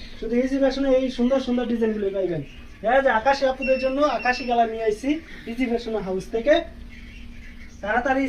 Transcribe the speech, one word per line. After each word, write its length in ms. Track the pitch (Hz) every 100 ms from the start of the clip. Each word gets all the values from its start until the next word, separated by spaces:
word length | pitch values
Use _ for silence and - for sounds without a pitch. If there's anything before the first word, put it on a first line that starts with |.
| - -
শুধু 140 | 233 240
ইজি 140 | 262 269
ফ্যাশনে 280 | 269 269 277 262
এই 60 | 262 -
সুন্দর 220 | 247 269 247
সুন্দর 180 | 247 226
ডিজাইনগুলো 360 | 226 220 208 196 196
পাইবেন। 260 | 180 156 139 - - - 214
এই 100 | 269 262
যে 40 | 220
আকাশি 240 | 262 269 269
আপুদের 260 | 262 269 262
জন্য 160 | 262 269 294 226
আকাশি 260 | 247 254 247
কালার 200 | 233 226
নিয়ে 120 | 226 220
আইছি 220 | 214 269 320 - - 226
ইজি 140 | 233 247
ফ্যাশন 220 | 233 226 220 185
হাউস 180 | 185 - 226
থেকে। 180 | 233 330 330 - - - - - - - - - - -
তাড়াতাড়ি 380 | 202 233 269 262